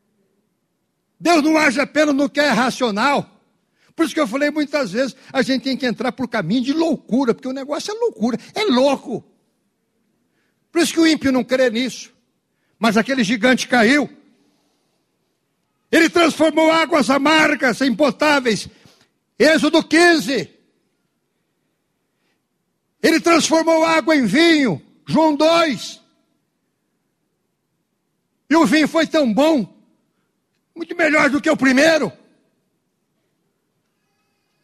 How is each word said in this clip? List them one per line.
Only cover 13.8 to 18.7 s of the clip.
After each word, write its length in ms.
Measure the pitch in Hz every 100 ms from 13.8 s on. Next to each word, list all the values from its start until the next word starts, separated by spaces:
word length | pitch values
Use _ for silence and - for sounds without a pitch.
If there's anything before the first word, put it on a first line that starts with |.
| 220 294 - - _ _ _ _ _ _ _ _ _ _ _ _ _ _ _ _ -
Ele 180 | 285 330
transformou 640 | 349 330 - 311 311 320
águas 380 | 330 311 330 214
amargas 720 | 277 285 311 311 294 262 196
em 120 | 277
potáveis. 720 | 208 285 - 302 285 247 202 -